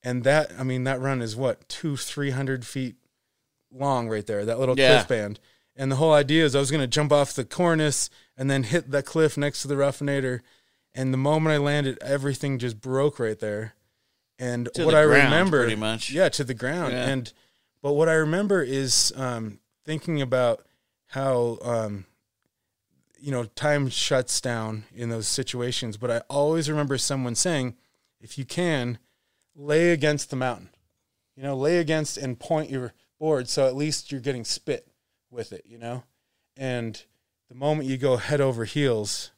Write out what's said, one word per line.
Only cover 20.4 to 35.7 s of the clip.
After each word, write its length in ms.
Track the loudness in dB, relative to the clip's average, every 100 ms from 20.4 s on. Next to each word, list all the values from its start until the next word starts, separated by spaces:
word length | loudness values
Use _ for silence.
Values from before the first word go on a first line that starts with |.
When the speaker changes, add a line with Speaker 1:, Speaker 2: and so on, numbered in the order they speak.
| 2 0 _ _ _ _ _
Speaker 1:
how, 500 | -4 0 2 0 -4
um, 440 | -4 -2 -2 -8 -12 _ _ _ _ _ _ _ _ _ _ _
you 120 | -6
know, 140 | -4
time 440 | -4 -4 0 2 0
shuts 520 | -2 0 0 0 -2
down 440 | -2 -4 -4 -6 -10
in 140 | -10 -6
those 180 | -4 -4
situations. 680 | -4 -4 -4 -4 -4 -6 -6
But 140 | -2
I 80 | -2 -2
always 400 | 0 2 2 0
remember 300 | -2 0 -2
someone 360 | -2 -2 -2
saying, 400 | -2 0 0 -2 -8 _ _ _ _
"If 160 | -16 -12
you 60 |
can, 540 | -8 -2 0 0 -2 -6 _ _ _ _ _ -16
lay 340 | 0 4 4
against 400 | 4 2 0 -4
the 60 | -4
mountain, 340 | -4 -4 -12 _ _ _ _ _ _ -12
you 60 |
know, 140 | -8 -2
lay 220 | 2 2
against 380 | 2 0 -2 -6
and 200 | -8 -8
point 320 | -2 -2 -2
your 220 | -6 -8 _ _ _
board. 300 | 0 0 0
So 180 | 2 2
at 100 | 2
least 340 | -2 -4 -6
you're 80 | -6
getting 240 | -4 -4
spit 420 | -4 -6 -4 -6 _ _ _ _ _
with 220 | -12 -12
it, 120 | -14
you 120 | -20